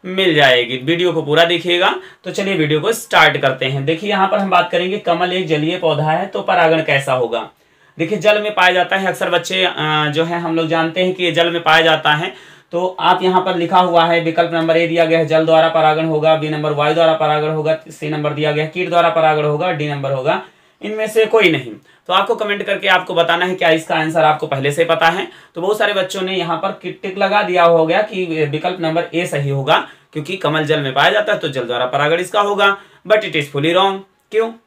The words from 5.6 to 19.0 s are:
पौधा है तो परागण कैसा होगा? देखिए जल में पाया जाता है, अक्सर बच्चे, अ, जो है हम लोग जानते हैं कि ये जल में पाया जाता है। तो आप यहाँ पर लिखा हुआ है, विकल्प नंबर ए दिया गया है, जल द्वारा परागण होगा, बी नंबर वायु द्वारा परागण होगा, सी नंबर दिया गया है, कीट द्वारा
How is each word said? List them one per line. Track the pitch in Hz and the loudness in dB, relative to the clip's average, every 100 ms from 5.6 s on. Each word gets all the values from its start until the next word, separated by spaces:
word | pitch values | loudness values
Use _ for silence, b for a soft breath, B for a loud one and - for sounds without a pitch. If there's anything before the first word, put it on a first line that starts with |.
| 156 180 | -2 -2
पौधा | 165 147 156 | -2 0 0
है | 165 196 | -2 -4
तो | 202 | -6
परागण | 196 185 160 160 | -2 2 2 2
कैसा | 151 139 139 | 0 -2 0
होगा? | 127 117 117 113 _ b b b - | -2 -2 -4 -8 _ b b b -8
देखिए | 165 202 | -4 0
जल | 208 214 | 2 2
में | 208 | -2
पाया | 202 180 | 2 2
जाता | 180 175 190 | 2 0 0
है, | 190 | -2
अक्सर | 175 185 | -2 -2
बच्चे, | 175 170 185 | -2 -2 -2
अ, | 180 - 151 151 151 | -2 -2 -2 0 0
जो | 147 | -2
है | 165 170 | -2 -4
हम | 170 165 | -2 -2
लोग | 165 | 0
जानते | 165 165 165 | 0 -2 0
हैं | 185 | -2
कि | 180 | 0
ये | 175 | -2
जल | 160 170 | 0 0
में | 170 | 0
पाया | 160 160 | 2 4
जाता | 160 156 151 | 4 2 0
है। | 151 185 B B B B | 0 -4 B B B B
तो | 170 185 - | -4 -4 0
आप | 165 185 | 0 2
यहाँ | 185 185 | 2 2
पर | 185 175 | 0 -2
लिखा | 170 180 | 2 2
हुआ | 180 170 | 4 4
है, | 165 170 | 4 2
विकल्प | 165 160 165 | 0 0 0
नंबर | 165 165 165 | 0 2 2
ए | 170 | 2
दिया | 170 | 2
गया | 160 165 | 2 2
है, | 156 | 2
जल | 160 160 | 2 4
द्वारा | 160 165 | 4 4
परागण | 160 156 156 | 2 2 2
होगा, | 160 156 156 156 | 0 0 2 2
बी | 156 | 0
नंबर | 151 151 | -2 -2
वायु | 147 151 | 0 0
द्वारा | 160 160 | 4 4
परागण | 160 156 151 151 | 4 0 0 0
होगा, | 156 151 160 - | -2 -2 -2 -6
सी | 151 151 | -10 -6
नंबर | 151 147 | -4 -4
दिया | 147 151 | -2 -2
गया | 147 | -2
है, | 156 | -4
कीट | 175 170 | -4 0
द्वारा | 170 | 2